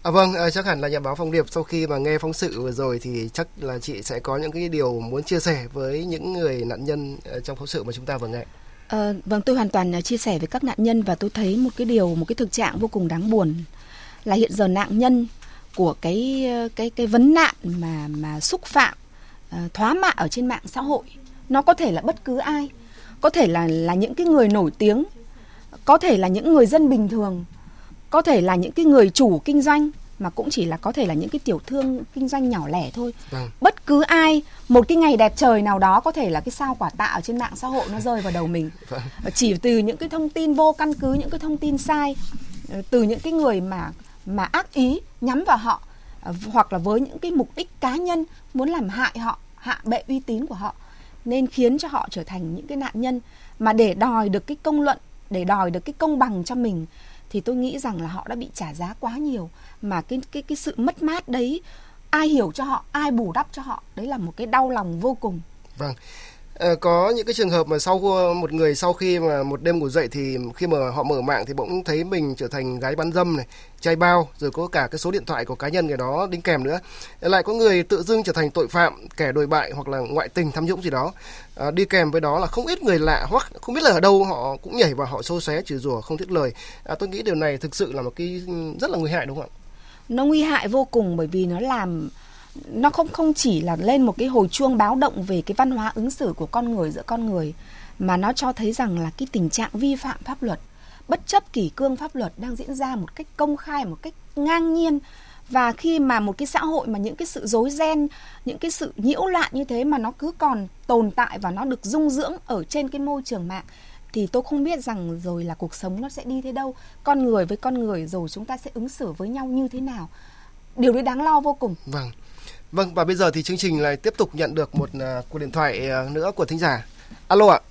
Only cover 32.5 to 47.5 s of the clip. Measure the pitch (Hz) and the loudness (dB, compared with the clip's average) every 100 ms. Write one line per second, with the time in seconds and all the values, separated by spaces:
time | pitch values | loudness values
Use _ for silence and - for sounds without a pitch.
32.5 | 208 147 175 139 226 240 233 - 131 120 | 0 -2 -4 -4 -6 -8 -8 -10 -8 -8
33.5 | - 302 - - 285 - 330 320 302 294 | 2 2 2 2 4 6 4 6 4 0
34.5 | - - 247 233 330 311 233 220 - 262 | -18 6 6 8 4 6 6 4 6 4
35.5 | 220 208 196 190 196 320 - 208 156 240 | 6 4 4 6 6 4 -2 -2 -2 -4
36.5 | - 277 254 170 - 214 - 175 240 233 | -6 -4 -4 -6 -2 -2 -2 -4 -4 -6
37.5 | - 254 262 240 214 233 233 190 175 165 | -6 -4 -4 -4 -4 -2 -2 -2 -2 -2
38.5 | 170 156 - - 131 123 - - - 240 | -2 -4 -8 -12 -10 -10 -8 -6 0 2
39.5 | 175 247 226 208 226 320 320 311 320 311 | 2 2 2 2 -2 -6 -4 -4 -2 0
40.5 | 285 311 311 302 294 269 277 - 330 311 | 4 4 4 -2 -2 -2 -2 -2 -4 -4
41.5 | 302 302 277 - 302 285 277 - - - | -2 -2 -2 0 0 0 -2 -4 -4 -8
42.5 | - - 196 196 247 214 233 320 330 285 | -10 -10 -10 0 2 2 0 -2 2 2
43.5 | 196 185 185 160 165 - - - 196 180 | 2 -2 -6 -8 -12 -20 -16 -6 -4 0
44.5 | 330 381 285 254 320 - - 247 262 403 | -2 -2 0 0 0 -6 -6 -2 0 2
45.5 | 240 233 - - - - - - 175 208 | 2 2 -4 -6 -20 -20 -14 -10 -10 0
46.5 | 214 - 185 180 220 269 - 349 320 233 | 2 2 0 0 0 0 -6 -2 0 0